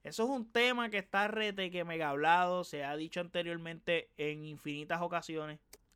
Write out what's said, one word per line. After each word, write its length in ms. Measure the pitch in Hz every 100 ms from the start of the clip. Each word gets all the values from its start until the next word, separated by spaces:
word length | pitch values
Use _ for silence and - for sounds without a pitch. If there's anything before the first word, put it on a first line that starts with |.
Eso 200 | 151 147
es 60 | 233
un 200 | 269 226
tema 380 | 233 247 240 233
que 80 | 202
está 300 | 185 196 208
rete 440 | 220 214 196 185
que 120 | 175
mega 260 | 170 165 151
hablado, 540 | 139 156 175 180 180
se 220 | 175 147 139
ha 100 | 151
dicho 240 | 160 180
anteriormente 920 | 175 175 170 170 165 165 - 170 - -
en 280 | 151 151 151
infinitas 560 | 147 151 147 147 170
ocasiones. 580 | 170 170 165 160 151 151 _ - _